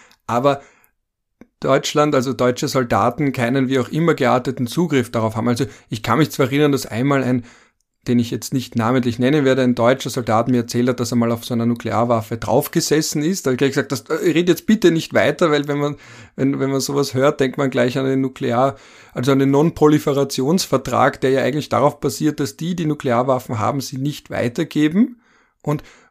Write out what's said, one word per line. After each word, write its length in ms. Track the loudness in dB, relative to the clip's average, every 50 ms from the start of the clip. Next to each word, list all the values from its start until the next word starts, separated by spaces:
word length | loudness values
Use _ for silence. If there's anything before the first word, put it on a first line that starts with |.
| -20 _ _ _ _ -4
aber 340 | -2 0 2 2 0 0 -4 -14 _ _ _ _ _ _ _ _ _ _ _ _ _ _ -20 -20 _ _
Deutschland, 520 | 0 2 2 2 0 0 0 0 2 2 2
also 200 | 0 0 0 -2
deutsche 340 | 0 0 0 0 0 -2 -2
Soldaten, 640 | -2 -2 0 0 2 2 2 0 0 -2 -2 -2
keinen 380 | -2 -2 -2 0 0 0 0 0
wie 100 | 0 -2
auch 80 | -2 -2
immer 260 | -2 0 0 0 2
gearteten 540 | 2 2 2 2 0 0 -4 -4 -4 -6 -4
Zugriff 440 | -2 -2 -2 0 2 0 0 0
darauf 260 | -2 -2 -2 -2 -2 -2
haben. 100 | -2 -2
Also 200 | -2 -2 -2 -6 -8 -12 -14 _
ich 140 | -10 -6 -2
kann 140 | 0 2 2
mich 140 | 2 0
zwar 160 | 0 0 -2 0
erinnern, 260 | 2 2 2 2 2
dass 120 | 0 -2
einmal 380 | -6 -4 -2 0 0 0 0 0
ein 220 | 0 0 -2 -4 -8 -14 -20 _ _ _ _ _ _ _ _ _ 0
den 100 | 0 2
ich 140 | 0 0
jetzt 200 | -4 -8 -6 -6
nicht 240 | -6 -6 -6 -4 -4
namentlich 440 | -2 0 0 0 0 0 0 -2 0
nennen 260 | 0 2 2 2 4
werde, 160 | 2 2 4
ein 140 | 2 2 2
deutscher 340 | 2 2 2 2 2 -2 -6
Soldat 380 | -6 -4 -2 0 0 0 2 2
mir 140 | 0 0
erzählt 280 | 0 -2 -2 0 0 0
hat, 100 | 0 -2
dass 120 | -4 -2
er 60 | 0 0
mal 140 | 0 0
auf 140 | -2 -4 -4
so 80 | -4 -4
einer 140 | -2 0 -2
Nuklearwaffe 720 | -2 -2 -4 -4 -2 0 0 2 0 0 -2 -4 -8 -8
draufgesessen 840 | -2 0 0 0 0 0 -2 -2 0 2 0 0 0 0 -2 -2
ist. 240 | -2 -2 -2 -2 -2
Da 60 | -2
hab 20 | 0
ich 40 | 0
gleich 120 | 0 0
gesagt, 200 | 0 -2 -2 -2
das, 100 | -4 -8 -6 -4
äh, 220 | -4 -2 0 0
red 180 | 2 2 2 2
jetzt 160 | 2 2 2
bitte 240 | 2 4 4 6 4
nicht 240 | 4 2 0 0 2
weiter, 380 | 2 2 2 2 2 2 2
weil 160 | 2 0 0 -2
wenn 100 | -2 -2
man, 200 | -2 -2 -4 -6 -12 -20 -20 -20 -20 -14 _
wenn, 240 | -2 -2 0 0 0
wenn 120 | -2 -2
man 100 | -2 -2
sowas 320 | -2 -2 0 -2 -2 0 0
hört, 260 | 0 0 0 0 0
denkt 200 | -2 -2 0 -2
man 100 | -2 0
gleich 300 | 0 0 0 0 0 -2
an 60 | -2
den 160 | 0 0 0
Nuklear-, 540 | -2 -2 -4 -4 -4 -2 0 2 0 0 -2 -6 -12 -20 -20 -20 -20 -12 -8
also 180 | -2 0 2
an 80 | 2 4
den 120 | 4 4
Non-Proliferationsvertrag, 1700 | 4 4 4 2 2 4 4 4 4 4 2 0 0 0 0 -2 -2 -2 0 0 0 0 0 0 -2 -2 0 0 0 2 2 2 2 0
der 80 | 0 0
ja 120 | 2 2 2
eigentlich 260 | 0 -2 -2 -2 -2
darauf 300 | 0 2 2 2 0 -2
basiert, 400 | -4 -4 -2 -2 -2 -2 -2 -2
dass 180 | -4 -6 -6 -6
die, 180 | -6 -6 -4
die 120 | -2 -2 -2
Nuklearwaffen 720 | -2 -2 -2 0 0 0 0 0 0 -2 -2 -4 -6 -4
haben, 220 | -2 -2 -2 -4
sie 160 | -6 -8 -6 -6
nicht 340 | -6 -6 -6 -8 -10 -8
weitergeben. 920 | -4 -4 -2 -2 -2 -4 -4 -2 0 0 0 2 4 2 2 2 0 -6 _ _ _ _ _ _ _ _
Und 220 | -6 -4 -4 -4 -6 -12 -20 -20 _ _